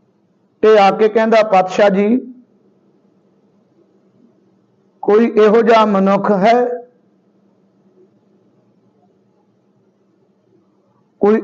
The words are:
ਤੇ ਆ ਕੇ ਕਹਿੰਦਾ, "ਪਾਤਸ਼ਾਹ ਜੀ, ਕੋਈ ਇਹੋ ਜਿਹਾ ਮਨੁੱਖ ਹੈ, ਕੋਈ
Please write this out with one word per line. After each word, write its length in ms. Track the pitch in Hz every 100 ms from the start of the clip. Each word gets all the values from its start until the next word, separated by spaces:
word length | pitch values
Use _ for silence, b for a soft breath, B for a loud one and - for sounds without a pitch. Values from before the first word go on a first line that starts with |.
| _ _ _ _ _ _
ਤੇ 160 | 214 214
ਆ 120 | 196
ਕੇ 180 | 196 214
ਕਹਿੰਦਾ, 340 | 226 226 220
"ਪਾਤਸ਼ਾਹ 480 | 214 190 185 - 202
ਜੀ, 420 | 190 202 247 - - _ _ _ _ _ _ _ _ _ _ _ _ _ _ _ _ _ _ _ _ _ _ _ _ _ _
ਕੋਈ 240 | - 208 233
ਇਹੋ 360 | - 214 220
ਜਿਹਾ 220 | 220 226
ਮਨੁੱਖ 460 | 214 196 196 196 202
ਹੈ, 320 | 202 208 240 247 - - _ _ _ _ _ _ _ _ _ _ _ _ _ _ _ _ _ _ _ _ _ _ _ _ _ _ _ _ _ 190 196 196 _ _ _ _ _ _ _ _ _ _ _
ਕੋਈ 220 | 208 220